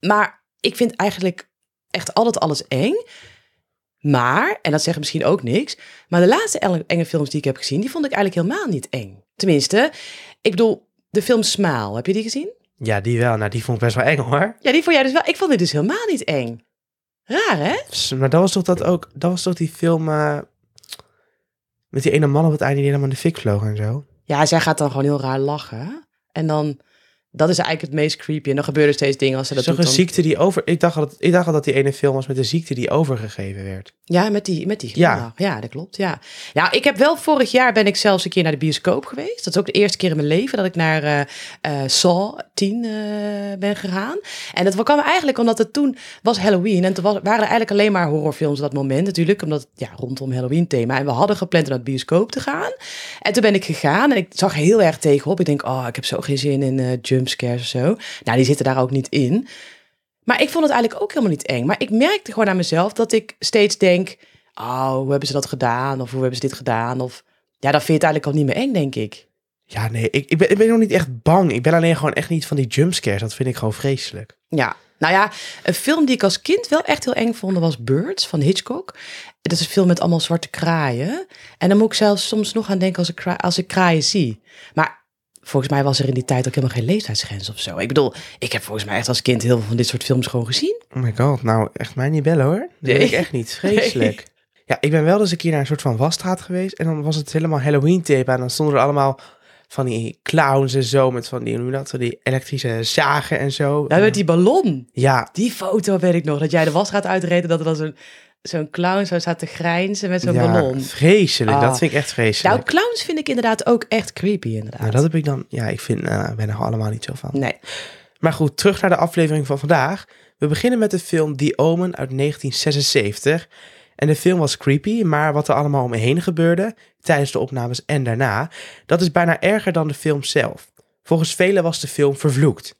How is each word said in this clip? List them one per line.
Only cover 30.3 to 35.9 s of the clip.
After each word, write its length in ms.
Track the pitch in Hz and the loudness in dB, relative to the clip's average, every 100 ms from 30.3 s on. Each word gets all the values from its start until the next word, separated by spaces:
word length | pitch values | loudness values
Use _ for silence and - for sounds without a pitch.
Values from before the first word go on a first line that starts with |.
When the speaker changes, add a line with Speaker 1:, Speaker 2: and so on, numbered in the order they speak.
| 147 | 4
Speaker 2:
over, 240 | 175 175 | 2 2
ik 160 | - 165 | -2 2
dacht 140 | 175 | 2
dat, 200 | 165 147 - | 0 -4 0
ik 140 | 156 | 2
dacht 140 | 180 170 | 4 4
al 60 | |
dat 120 | 156 | 0
die 100 | 143 | 2
ene 180 | 131 139 | 2 2
film 220 | 139 143 | 2 0
was 120 | 135 135 | 0 -2
met 120 | 131 | -2
een 60 | |
ziekte 300 | 123 170 165 | -2 -2 -4
die 160 | 123 120 | -4 0
overgegeven 760 | 147 156 123 110 - 98 98 | 0 0 -2 -6 -10 -10 -8
werd. 300 | 98 95 98 _ | -10 -10 -14 _
Speaker 1:
Ja, 240 | _ 175 214 | _ 0 2
met 140 | 208 | 0
die, 220 | 202 165 - | -2 -4 -4
met 140 | 214 | -6
die 100 | 117 | -6
Speaker 2:
Ja. 160 | 127 170 | 2 2
Speaker 1:
glimlach. 200 | 110 117 - | 4 -4 -4
Ja, 240 | 190 123 | -4 -4
dat 100 | 117 | -8
klopt, 260 | 131 170 | -12 -14